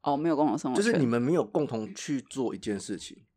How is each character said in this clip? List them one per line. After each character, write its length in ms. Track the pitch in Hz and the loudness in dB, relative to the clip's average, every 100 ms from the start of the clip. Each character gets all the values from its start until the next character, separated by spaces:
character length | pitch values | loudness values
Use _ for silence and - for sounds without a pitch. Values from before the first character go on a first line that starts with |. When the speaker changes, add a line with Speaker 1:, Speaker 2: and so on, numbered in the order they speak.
Speaker 1:
哦， 140 | 147 143 | 0 0
没 140 | 165 | 2
有 60 | 147 | 4
共 120 | 151 | 2
同 100 | 139 | 2
生 140 | 139 | 0
活 60 | 127 | 2
圈。 80 | 214 | 2
Speaker 2:
就 60 | |
是 60 | 214 | 4
你 80 | 123 | 4
们 160 | 120 | 2
没 120 | 123 | 2
有 100 | 170 | 2
共 240 | 110 170 143 | 2 0 0
同 260 | 113 107 | -2 -6
去 280 | 98 - 139 | -10 -6 -6
做 340 | - 135 120 95 | -4 -4 -4 -4
一 20 | |
件 220 | 107 101 | -4 -4
事 160 | - 95 | -4 -8
情 220 | - - _ | -10 -18 _